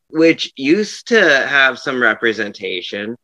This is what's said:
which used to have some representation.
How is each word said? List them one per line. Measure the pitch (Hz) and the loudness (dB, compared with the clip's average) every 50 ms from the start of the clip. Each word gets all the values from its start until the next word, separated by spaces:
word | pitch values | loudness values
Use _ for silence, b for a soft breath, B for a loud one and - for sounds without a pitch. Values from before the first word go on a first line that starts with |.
| _ _ | _ _
which | 143 160 165 165 160 - - - _ | 0 2 4 4 4 2 -4 -10 _
used | - 135 139 170 208 208 - - - - - | -6 -2 0 0 0 0 -4 -8 -14 -4 0
to | 233 220 190 160 143 131 - | 2 4 4 4 4 2 2
have | 131 139 139 135 131 123 | 0 2 2 2 2 0
some | 117 - 147 131 127 | -2 -6 -6 -2 0
representation. | 123 113 104 - 120 113 104 107 107 104 101 - 101 92 92 90 - - 104 101 104 110 120 - | 2 2 2 2 0 -2 -2 -2 -6 -8 -8 -10 -8 -8 -8 -8 -8 -8 -10 -8 -8 -10 -12 -12